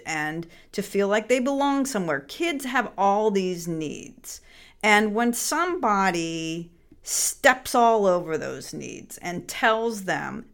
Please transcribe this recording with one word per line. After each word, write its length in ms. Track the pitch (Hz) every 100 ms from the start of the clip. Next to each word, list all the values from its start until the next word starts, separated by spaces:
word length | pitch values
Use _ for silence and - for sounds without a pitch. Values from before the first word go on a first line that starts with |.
| -
and 420 | 156 151 160 165 - -
to 100 | -
feel 260 | 196 196 196
like 200 | 208 214
they 120 | 254
belong 460 | 262 277 285 277 262
somewhere. 360 | 220 170 143
Kids 440 | - - 339 285 262
have 260 | 254 220 -
all 340 | 196 202 220
these 360 | 196 185 175 170
needs. 760 | 160 156 117 - - - - - - - _
And 320 | 208 208 214 208
when 180 | 240
somebody 1400 | 233 - 302 359 349 247 202 190 170 165 165 160 165 170 - _ -
steps 760 | - - - - 269 254 - 254
all 300 | 233 226 196
over 320 | 180 160 156
those 360 | 135 131 -
needs 440 | 156 131 110 - -
and 280 | 180 175 175
tells 580 | - 240 220 226 214 185
them 400 | 151 143 135 -